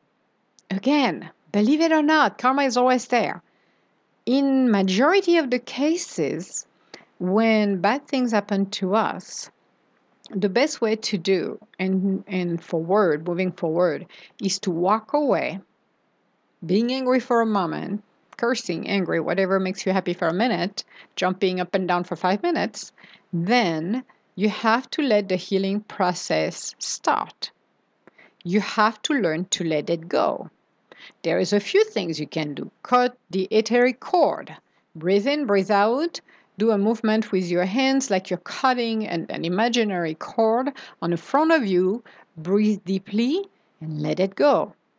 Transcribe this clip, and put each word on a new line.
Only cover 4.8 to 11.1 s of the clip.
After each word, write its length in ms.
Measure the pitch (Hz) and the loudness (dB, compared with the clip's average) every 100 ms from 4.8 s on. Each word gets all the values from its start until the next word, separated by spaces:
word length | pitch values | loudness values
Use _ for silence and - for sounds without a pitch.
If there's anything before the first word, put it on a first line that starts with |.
| 190 185 285 392 381 339 | 2 2 4 4 4 2
of 140 | 269 | 2
the 80 | 240 | -2
cases, 1080 | - - 294 349 - - 139 156 185 - - _ _ - _ _ | -4 -4 -2 -2 -4 -4 -4 -4 -8 -12 -14 _ _ -20 _ _
when 640 | 180 202 226 214 208 190 | 0 2 4 2 2 0
bad 260 | 196 277 - | 0 0 -2
things 260 | 262 247 | -2 0
happen 340 | 214 208 196 196 | 0 0 -2 -2
to 240 | - 185 | -4 0
us, 560 | 185 160 180 - - - _ _ _ _ _ _ _ - | 0 0 -4 -12 -16 -16 _ _ _ _ _ _ _ -10
the 180 | 202 196 | -2 0
best 320 | 202 302 - | 2 0 0
way 160 | 220 220 | -2 -2
to 220 | - | -2